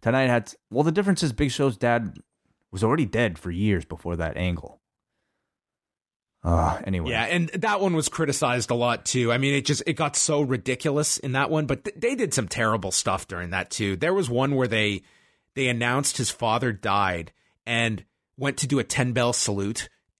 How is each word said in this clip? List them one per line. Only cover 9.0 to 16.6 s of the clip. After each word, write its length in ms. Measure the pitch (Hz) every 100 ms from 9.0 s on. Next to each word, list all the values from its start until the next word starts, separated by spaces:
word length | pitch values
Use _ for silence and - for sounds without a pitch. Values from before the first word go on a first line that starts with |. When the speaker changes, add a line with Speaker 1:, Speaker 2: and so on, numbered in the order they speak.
| -
Speaker 2:
too. 280 | 127 117
I 40 | 120
mean, 160 | 139
it 120 | 139 139
just, 180 | 143 -
it 80 |
got 220 | 147 151 -
so 260 | - 147
ridiculous 760 | 139 127 127 123 156 143 151 -
in 160 | 135
that 160 | 131 139
one, 160 | 156 147
but 180 | 139
th-, 120 | 415 165
they 180 | 233 262
did 180 | 196
some 140 | - 101
terrible 440 | - 113 110 92
stuff 360 | - - 95 -
during 220 | 90 87
that, 200 | 92 92
too. 280 | - 104 92
There 160 | 156
was 160 | 196 151
one 260 | 120 139 139
where 120 | 127
they, 340 | 110 104 98 - _ _ _ _ -
they 120 | 127
announced 500 | 117 120 127 143 -
his 120 | 120
father 420 | - 113 117